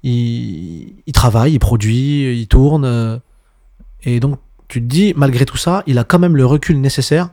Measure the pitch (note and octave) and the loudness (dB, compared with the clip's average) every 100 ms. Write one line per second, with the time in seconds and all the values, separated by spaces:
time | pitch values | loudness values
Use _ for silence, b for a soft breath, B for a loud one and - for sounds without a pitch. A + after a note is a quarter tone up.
0 | C3 A#2+ A#2+ A#2 A2+ D#2+ E2+ E2 - - | -2 -2 -2 -4 -8 -10 -12 -14 -18 -18
1 | - - A#2 A2+ B2+ D3 G2+ A#2 G#2+ A#2 | -2 2 4 4 2 2 2 0 0 0
2 | C3+ D3 C3+ A#2+ A2 C#3 C#3 D#3 C3+ A#2+ | 0 -2 -2 -4 2 4 4 2 0 -2
3 | A2+ A#2 _ _ _ _ _ _ - - | -2 -6 _ _ _ _ _ _ -20 -12
4 | - A#2+ C3 C3+ _ _ _ B2 A#2+ C#3+ | -4 -2 -2 -4 _ _ _ -6 -2 0
5 | G#3 C#3+ C#3 A#2+ C3+ - - F#3 G3 B2 | 0 2 0 2 -2 -2 -2 -2 0 -2
6 | A#2 F3 F3 D3+ B2+ D3 - D3 C3+ C#3 | 0 0 2 2 2 2 0 0 0 -2
7 | B2+ D3+ F3 | -2 -2 -2